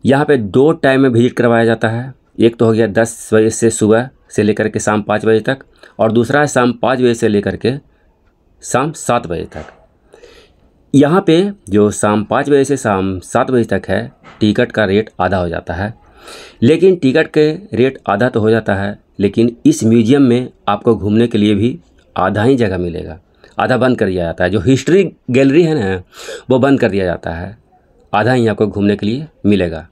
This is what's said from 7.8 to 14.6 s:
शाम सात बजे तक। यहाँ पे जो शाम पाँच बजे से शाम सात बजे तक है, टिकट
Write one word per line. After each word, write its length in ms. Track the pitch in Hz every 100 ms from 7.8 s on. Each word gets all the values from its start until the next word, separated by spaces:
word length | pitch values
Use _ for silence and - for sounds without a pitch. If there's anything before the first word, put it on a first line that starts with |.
| _ _ _ _ _ _ _ _
शाम 280 | - 123 147
सात 340 | 156 - 120 85
बजे 200 | 82 82
तक। 260 | - 78 _ _ _ _ _ - - _ _ _ _ _
यहाँ 280 | 135 143 180
पे 200 | 190 165 202 202 -
जो 200 | 101 104
शाम 320 | 101 104 104
पाँच 260 | 104 117 143
बजे 140 | 143 135
से 120 | 135
शाम 420 | 117 98 95 92
सात 300 | - - 131
बजे 120 | 127 110
तक 200 | 95 -
है, 220 | 95 123 _ - -
टिकट 320 | 107 107